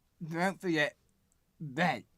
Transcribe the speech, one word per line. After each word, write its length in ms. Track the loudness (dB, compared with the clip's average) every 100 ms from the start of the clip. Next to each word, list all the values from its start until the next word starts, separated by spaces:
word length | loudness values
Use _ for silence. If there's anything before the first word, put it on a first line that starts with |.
| _ _
Don't 380 | -8 0 0 0
forget 360 | 0 2 2 0 _ _ _ _ _ _
Ben. 440 | -10 0 0 0 -6